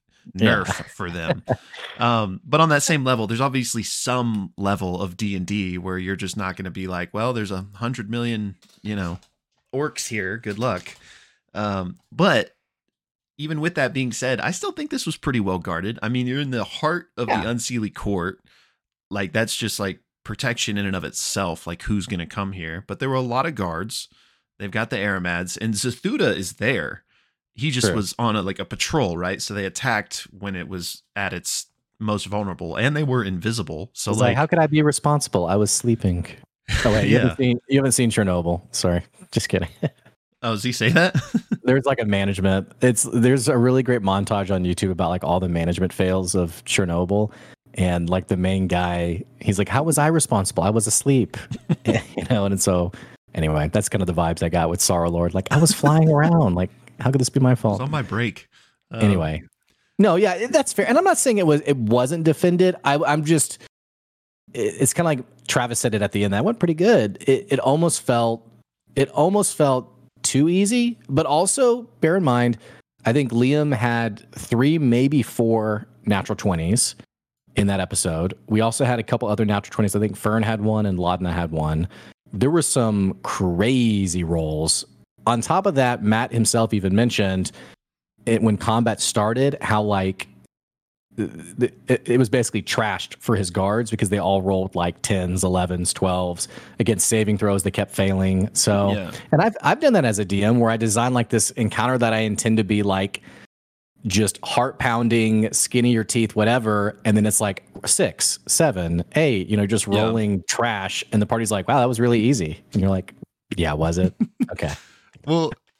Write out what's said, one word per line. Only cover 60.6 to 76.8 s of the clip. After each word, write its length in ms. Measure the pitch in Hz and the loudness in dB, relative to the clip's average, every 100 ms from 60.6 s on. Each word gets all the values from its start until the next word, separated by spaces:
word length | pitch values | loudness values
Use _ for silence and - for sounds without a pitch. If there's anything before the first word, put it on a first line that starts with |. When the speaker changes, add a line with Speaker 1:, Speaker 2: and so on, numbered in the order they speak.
| - | 2
Speaker 1:
fair. 120 | - 170 | 0 2
And 120 | 269 | 4
I'm 60 | |
not 120 | 381 330 | 4 2
saying 220 | 269 214 | 2 4
it 80 | 165 | 4
was, 160 | 151 | 4
it 160 | 151 139 | 2 0
wasn't 460 | 107 120 127 165 | 2 2 2 2
defended. 520 | 160 147 180 175 185 175 | 2 4 4 4 4 2
I, 120 | 139 147 | 0 0
I'm 260 | 143 151 | 2 0
just, 340 | 151 165 - - - _ _ _ _ _ _ _ _ | 2 2 2 -4 -20 _ _ _ _ _ _ _ _
it, 220 | - 107 82 | -6 -4 0
it's 120 | 131 | 0
kinda 140 | - 170 | 0 0
like 380 | 139 - _ - | -2 -6 _ -4
Travis 320 | 135 123 120 | -2 -2 -2
said 140 | 123 | -2
it 80 | 104 | 0
at 100 | 101 | 0
the 120 | 104 | 0
end. 100 | 101 | 0
That 100 | 98 | 2
went 140 | 175 233 | 0 0
pretty 160 | 170 | 0
good. 420 | 156 196 208 107 92 - | 2 4 4 2 0 0
It, 200 | 131 - | 0 2
it 80 | 143 | 0
almost 440 | 123 151 170 - | 2 2 2 0
felt, 440 | - 120 117 117 - - _ _ _ | 0 2 2 -2 -8 -20 _ _ _
it 140 | - 135 | -2 0
almost 460 | - 165 202 - - | 2 2 2 0 2
felt 340 | 143 127 - _ _ _ | 2 2 -2 _ _ _
too 260 | - 135 156 | -2 2 4
easy. 500 | 180 202 247 240 226 - | 4 2 2 0 -2 -2
But 160 | 139 | 0
also, 580 | 160 147 185 - 247 247 226 _ | 2 2 2 2 2 2 -4 _
bear 160 | 160 190 | 2 4
in 80 | |
mind, 340 | 156 123 120 117 - - _ _ | 4 4 2 0 -8 -20 _ _
I 80 | 113 | 0
think 180 | 131 131 | 2 2
Liam 400 | 117 127 147 151 | 2 2 2 0
had 520 | 123 120 117 117 101 - | 0 0 0 -2 -6 -14
three, 440 | - - 117 139 165 | -18 -2 2 2 4
maybe 440 | 135 120 139 147 | 4 4 4 2
four 640 | - - 113 113 110 107 - _ | 0 0 2 2 0 -4 -6 _
natural 300 | - 101 90 104 | -2 -2 -2 -4
twenties 580 | 107 87 82 117 | -2 0 0 0